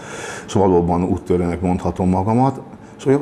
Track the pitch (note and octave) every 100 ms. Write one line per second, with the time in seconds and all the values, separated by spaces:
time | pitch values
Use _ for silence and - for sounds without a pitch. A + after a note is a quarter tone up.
0 | - - - - - G2+ F#2+ F2 E2+ F2
1 | F#2 F#2 - F2+ F2 E2+ F2+ F2+ F2 E2
2 | F#2 F#2 G2 A#2 C3+ B2+ - - - -
3 | D3 C#3+